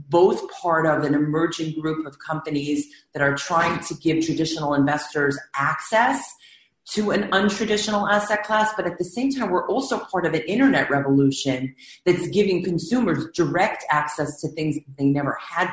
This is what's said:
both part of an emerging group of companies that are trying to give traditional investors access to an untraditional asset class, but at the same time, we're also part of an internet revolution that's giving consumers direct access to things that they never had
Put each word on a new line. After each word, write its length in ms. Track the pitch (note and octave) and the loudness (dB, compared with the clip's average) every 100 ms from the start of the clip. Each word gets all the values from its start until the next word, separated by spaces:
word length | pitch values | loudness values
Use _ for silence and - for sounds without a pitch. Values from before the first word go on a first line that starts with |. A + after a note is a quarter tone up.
| C#3+ | 0
both 400 | E3+ F#3+ - - | 4 6 4 -4
part 340 | - F3 D#3+ D#3+ | -6 0 2 2
of 160 | D3+ | 2
an 120 | D3+ | 2
emerging 680 | D3 D3+ D#3 E3 D#3+ D#3+ D#3 | 2 2 0 -2 -2 -6 -4
group 260 | D#3 D#3 D3+ | -4 -4 -8
of 140 | - | -12
companies 680 | - D#3 D#3 C#3+ C#3+ D3 - - _ | -8 -6 -4 -4 -2 -4 -4 -12 _
that 100 | D3 | -2
are 120 | C#3+ | 0
trying 460 | C#3 - E3+ E3+ E3+ | 0 0 2 2 -2
to 140 | - | -6
give 300 | D#3 D#3+ D#3+ | -2 0 2
traditional 500 | D#3+ D3 D#3 D#3+ D3 | 0 0 -2 -2 0
investors 640 | C#3+ C#3 D3 - D3+ C#3 C#3 - C#3 | 2 2 2 -2 0 0 0 -6 -2
access 680 | C#3+ D#3+ - A3 B3 C#4 - - - - _ _ - | -2 -2 0 2 2 0 -6 -14 -20 -20 _ _ -6
to 200 | - G#3 | -2 0
an 200 | F3+ G3+ | 0 2
untraditional 800 | F#3+ G#3 - G#3+ G#3 G#3+ G#3 G3 | 2 2 0 0 0 0 0 2
asset 340 | G#3 G#3 G#3 | 0 2 -2
class, 280 | - G#3+ G#3+ | 0 2 2
but 120 | - F3+ | 0 -4
at 100 | E3+ | -4
the 80 | |
same 260 | F3+ A#3+ C4+ | -6 -2 -2
time, 200 | C4+ G#3 | -2 0
we're 180 | F3+ - | 0 0
also 300 | A3 C#4 A3 | -2 -2 -4
part 260 | - F#3 | -2 -2
of 80 | E3+ | 0
an 80 | D#3+ | -2
internet 460 | D#3+ G#3+ C4+ D3+ C#3+ | -2 2 4 4 2
revolution 840 | C#3 C#3 C#3 C#3 C3+ C#3 B2+ C3 - - - F3+ | 0 4 4 4 2 -2 -2 -4 -10 -20 -4 0
that's 220 | F3 E3+ | 0 2
giving 360 | G3+ G3 F3 | 2 2 2
consumers 640 | F#3+ E3 - B3+ G#3 C#3+ - | 0 -2 0 0 2 0 -2
direct 500 | - D#3 E3 G#3+ - - | -2 0 2 0 -2 -2
access 500 | D3+ D3 - C#3+ - | 0 0 -4 -6 -6
to 80 | D#3+ | -8
things 280 | E3 D#3 D3 | -4 -4 -4
that 200 | - - | -8 0
they 80 | |
never 340 | C#3 C#3 C#3 - | 2 2 0 -4
had 320 | - E3 F3+ | -6 -4 -2